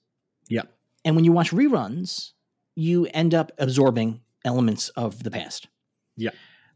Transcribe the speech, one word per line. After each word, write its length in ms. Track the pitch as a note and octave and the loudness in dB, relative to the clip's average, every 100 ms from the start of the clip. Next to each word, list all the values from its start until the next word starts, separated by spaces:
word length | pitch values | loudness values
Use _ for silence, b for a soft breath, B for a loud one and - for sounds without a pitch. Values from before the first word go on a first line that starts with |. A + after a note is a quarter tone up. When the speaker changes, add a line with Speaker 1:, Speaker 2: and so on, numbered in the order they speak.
| _ _ _ _ - | _ _ _ _ -6
Speaker 1:
Yeah. 120 | A#2 - _ _ _ E3 | -6 -6 _ _ _ 0
Speaker 2:
And 100 | D#3+ | 4
when 100 | E3 | 6
you 60 | |
watch 200 | E3+ E3 | 4 2
reruns, 800 | F3+ C#4+ G#3 G2+ D3 F3+ - - _ _ _ _ - | 2 2 0 -2 -8 -10 -10 -14 _ _ _ _ -4
you 300 | D#3+ F3 E3 | 0 0 0
end 260 | D#3+ E3 | 0 2
up 180 | E3 E3 - | 2 0 -2
absorbing 640 | C3 B2+ C3+ A#2 A2+ A2+ _ _ B2+ | 0 4 4 4 0 -4 _ _ -4
elements 440 | B2 A#2 G2+ - | 0 0 0 -6
of 340 | - A#2 G#2+ | -6 -6 -6
the 80 | A#2 | -10
past. 360 | - E2 - - _ _ _ _ - | -10 -10 -14 -16 _ _ _ _ -10
Speaker 1:
Yeah. 140 | A2 b b b b | -8 b b b b